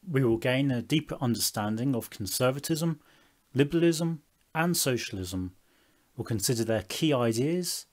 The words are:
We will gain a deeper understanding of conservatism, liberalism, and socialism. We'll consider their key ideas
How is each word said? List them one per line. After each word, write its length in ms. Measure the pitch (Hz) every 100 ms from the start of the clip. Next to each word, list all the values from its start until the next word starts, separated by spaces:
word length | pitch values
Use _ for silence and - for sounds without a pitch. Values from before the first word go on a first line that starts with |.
| -
We 140 | 135
will 140 | 127 113
gain 340 | 127 127 139
a 120 | 123
deeper 340 | - 156 - -
understanding 760 | 127 107 - - 104 110 131 120
of 140 | -
conservatism, 880 | - 98 - 127 139 - 160 170 156 _ _ _ _ _
liberalism, 680 | 123 143 170 170 156 170 160 _ _ _
and 220 | 156 170 170
socialism. 800 | 139 120 - 98 92 92 92 - _ _ _ _ _ -
We'll 80 |
consider 380 | 113 110 - 117
their 220 | 110 110 98
key 240 | - 165
ideas 760 | 135 117 113 139 180 175 - -